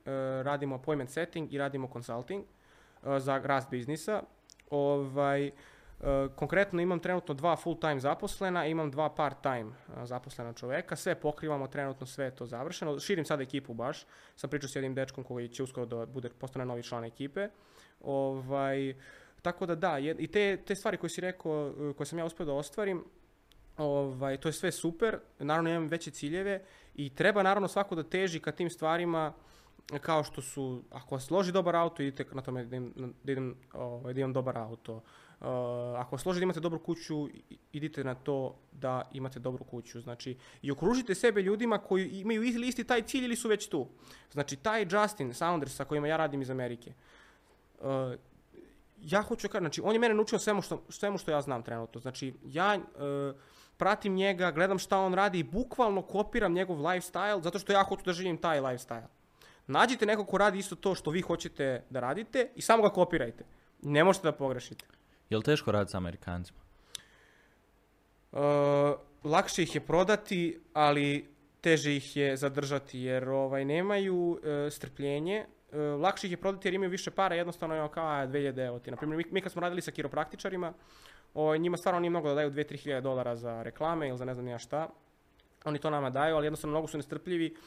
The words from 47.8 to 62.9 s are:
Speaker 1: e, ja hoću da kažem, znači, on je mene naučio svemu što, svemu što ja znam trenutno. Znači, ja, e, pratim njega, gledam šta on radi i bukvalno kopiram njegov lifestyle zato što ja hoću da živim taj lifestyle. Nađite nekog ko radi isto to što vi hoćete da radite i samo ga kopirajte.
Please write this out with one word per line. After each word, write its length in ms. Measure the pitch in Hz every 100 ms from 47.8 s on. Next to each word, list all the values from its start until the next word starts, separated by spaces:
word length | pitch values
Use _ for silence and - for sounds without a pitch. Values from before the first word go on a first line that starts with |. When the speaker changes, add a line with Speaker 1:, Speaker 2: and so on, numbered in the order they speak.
Speaker 1:
e, 360 | 135 135 131 123 - - _ - - - _ -
ja 200 | 156 190
hoću 260 | 214 233 202
da 40 |
kažem, 120 | 208
znači, 180 | 165 -
on 100 | 190
je 60 | 226
mene 140 | 233
naučio 260 | 214 214 202
svemu 220 | - 208
što, 220 | - 160 -
svemu 280 | - 202 196
što 140 | -
ja 100 | 151
znam 220 | 143 123
trenutno. 380 | 117 117 113 123
Znači, 320 | 127 127 135 127 143
ja, 300 | 143 202 202
e, 40 | - - 143 139 139 131 - - - _
pratim 360 | 180 208 202
njega, 380 | 190 196 185 180
gledam 280 | 151 185 190
šta 200 | - 196
on 140 | 190
radi 260 | 180 202 180
i 40 |
bukvalno 580 | 147 190 254 - 226 196
kopiram 520 | - 190 208 240 202
njegov 240 | 175 185 160
lifestyle 640 | 151 180 - 175 202 202
zato 180 | 165 190
što 140 | -
ja 100 | 202
hoću 200 | 190 190 -
da 80 |
živim 240 | 175 185 160
taj 240 | 170 151
lifestyle. 460 | 131 123 - 117 123 _ _ _ - - -
Nađite 380 | 143 240 254 208
nekog 220 | 214 190
ko 100 | 185
radi 200 | 208 196
isto 180 | 190 170
to 200 | 196 175
što 160 | -
vi 100 | 170
hoćete 600 | 175 170 - - 139 123 -
da 100 | 131
radite 500 | 120 165 220 269 240 -
i 60 |
samo 220 | - 226
ga 60 |
kopirajte. 560 | 208